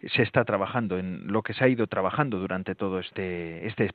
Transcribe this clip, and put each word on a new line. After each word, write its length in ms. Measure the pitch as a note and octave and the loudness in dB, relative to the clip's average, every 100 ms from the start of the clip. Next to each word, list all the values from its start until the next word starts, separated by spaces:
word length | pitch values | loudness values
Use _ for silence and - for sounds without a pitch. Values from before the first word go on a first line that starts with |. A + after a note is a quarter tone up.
| - | -4
se 100 | - | 2
está 220 | A2+ - | 4 4
trabajando, 540 | A2+ G2+ G2 B2+ A2 F#2 | 2 2 0 0 0 -2
en 300 | F#2 F2 - | -2 -6 -2
lo 140 | G#2+ | -2
que 120 | - | 0
se 80 | G#2+ | 4
ha 60 | C3 | 4
ido 180 | A#2+ A2 | 4 2
trabajando 540 | - F#2+ - C#3+ G2+ | 2 0 2 0 0
durante 340 | F#2+ F#2 F#2 | -2 -4 -4
todo 240 | F#2 G2+ F#2 | -4 -2 -2
este, 680 | F2+ - F#2 F2 E2+ E2 G2 | -4 -6 -4 -4 -6 -6 -6
este 200 | A2 G#2 | 0 -2